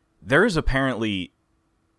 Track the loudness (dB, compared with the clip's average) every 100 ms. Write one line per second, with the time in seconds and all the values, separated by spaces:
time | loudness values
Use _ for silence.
0 | _ _ 0 2 2 0 0 0 0 -2
1 | -2 -4 -6 _ _ _ _ _ _